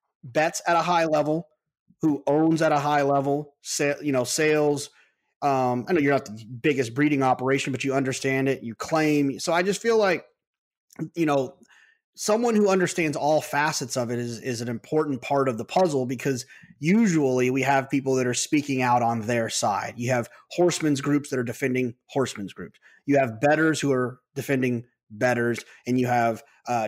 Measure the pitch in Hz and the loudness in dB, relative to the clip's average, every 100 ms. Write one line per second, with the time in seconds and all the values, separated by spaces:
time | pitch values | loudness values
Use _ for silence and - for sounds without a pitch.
0 | _ _ 135 151 156 - - 170 165 175 | _ _ -6 -2 -2 -2 0 0 2 0
1 | 165 151 147 160 - _ _ _ _ _ | 2 0 0 -2 -4 _ _ _ _ _
2 | 160 143 - 147 160 165 160 147 147 147 | 0 0 2 2 4 4 2 2 2 2
3 | 139 139 139 143 151 _ - - 143 143 | 2 2 2 -2 -4 _ -10 -2 -2 -2
4 | 147 131 123 - 156 151 147 143 - _ | -2 0 0 0 2 2 2 0 -4 _
5 | _ _ _ _ 143 135 127 123 - 175 | _ _ _ _ -2 0 0 -2 0 0
6 | 143 139 - 107 110 123 156 131 117 120 | 2 0 -2 -12 -16 -4 0 0 -2 0
7 | 147 143 131 127 127 135 143 123 135 135 | 2 2 2 0 0 -2 -2 -4 -2 0
8 | 135 127 135 135 135 131 117 110 - 160 | -2 -2 -2 0 0 -2 -6 -10 -4 0
9 | 156 147 139 107 - 170 185 190 233 220 | 2 2 0 -2 -2 0 0 -2 0 2
10 | 196 165 - _ _ _ _ _ _ - | 2 0 -6 _ _ _ _ _ _ -12
11 | 160 - 156 143 131 - _ _ _ _ | -10 -2 0 2 0 -6 _ _ _ _
12 | _ - - 220 240 220 202 190 175 - | _ -8 -2 0 2 4 4 4 0 0
13 | 160 143 143 156 - 143 151 147 131 135 | -2 0 0 0 0 -2 -2 -2 -4 -4
14 | 120 123 120 113 - 120 120 117 - 156 | -2 -4 -6 -8 -6 -6 -6 -8 -4 -2
15 | 151 131 - 139 131 113 117 185 185 143 | 0 -4 -2 0 0 -2 -4 0 2 0
16 | 127 131 143 127 - - - - 147 208 | -2 -4 -4 -4 -6 -18 -20 -6 2 4
17 | 226 160 139 127 127 135 131 139 131 143 | 4 2 2 2 2 2 2 0 0 -2
18 | 135 131 120 120 - 151 143 131 127 123 | 0 2 2 0 0 0 0 0 2 2
19 | 117 117 107 120 113 - 117 98 110 117 | 2 0 0 -2 -2 -2 -2 -2 -4 -6
20 | 120 123 113 - _ - 175 - 156 135 | -2 -2 -2 -10 _ 0 2 2 0 0
21 | 139 143 143 127 120 117 135 127 127 117 | 0 0 0 -4 -4 -4 -2 -2 -2 -6
22 | _ 139 123 - 98 - 92 - _ _ | _ -2 -2 -4 -12 -12 -16 -18 _ _
23 | - 139 131 110 143 151 160 151 139 127 | 0 2 0 0 2 4 2 2 0 0
24 | 123 127 _ - 131 135 127 120 120 _ | -2 -6 _ -10 -2 0 0 -2 -6 _
25 | _ 104 123 120 120 117 - - - 127 | _ -4 0 2 0 -2 -6 -12 -2 0
26 | 123 123 117 110 - _ - 120 | 0 2 0 -2 -8 _ -6 -4